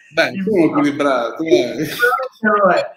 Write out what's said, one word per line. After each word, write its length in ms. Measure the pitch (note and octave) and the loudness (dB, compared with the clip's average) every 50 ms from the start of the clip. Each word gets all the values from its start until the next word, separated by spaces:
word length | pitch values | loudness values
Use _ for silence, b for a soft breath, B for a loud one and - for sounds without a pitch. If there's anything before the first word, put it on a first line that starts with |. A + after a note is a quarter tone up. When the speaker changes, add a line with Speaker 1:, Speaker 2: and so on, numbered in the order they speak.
| _ _ D3 | _ _ -2
Speaker 1:
Beh, 180 | D#3+ D#3 C3 | -2 -2 -2
Speaker 2:
il 120 | B2 G3 F#3+ | -2 -4 -4
Speaker 1:
sono 100 | G3+ A3 | -2 2
Speaker 2:
vino 220 | F#3 E3 D3 - D3 | 2 2 2 2 2
Speaker 1:
equilibrato, 640 | D3 D3 C#3+ D3 C#3+ C#3+ C3 B2 A#2 C#3+ - - D#3+ | 0 0 0 0 0 0 0 0 -2 -4 -6 -6 0
eh. 420 | D#3+ E3+ C#3+ B2+ A#2+ A2 - D#3 | 2 2 2 2 0 -4 -6 -6
Speaker 2:
sicuramente 760 | - - - - - - - C5 B4+ - _ A4 A4 G#4+ - - | -6 -2 0 0 0 2 0 -4 -8 -10 _ 0 0 2 4 2
lo 60 | F#3 | 2
è. 200 | F3 - - - - | 2 2 -2 -4 -10